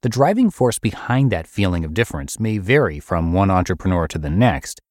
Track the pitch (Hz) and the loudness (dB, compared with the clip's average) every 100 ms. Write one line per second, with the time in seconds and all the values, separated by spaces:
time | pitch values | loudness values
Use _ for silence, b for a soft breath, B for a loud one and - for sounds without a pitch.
0 | 127 117 139 208 240 - 127 - 117 - | -2 2 2 4 0 2 0 0 -4 -6
1 | - 123 135 95 80 - 101 87 80 78 | -2 2 2 0 -6 -2 0 0 -2 -2
2 | 117 76 69 - 110 107 92 135 117 76 | -2 -4 -8 -6 -2 -2 2 2 2 -2
3 | - 87 82 87 98 95 92 90 95 90 | -4 -2 0 2 2 2 0 -2 0 0
4 | 80 85 76 82 123 135 - - _ | -2 -4 -2 2 2 0 -6 -16 _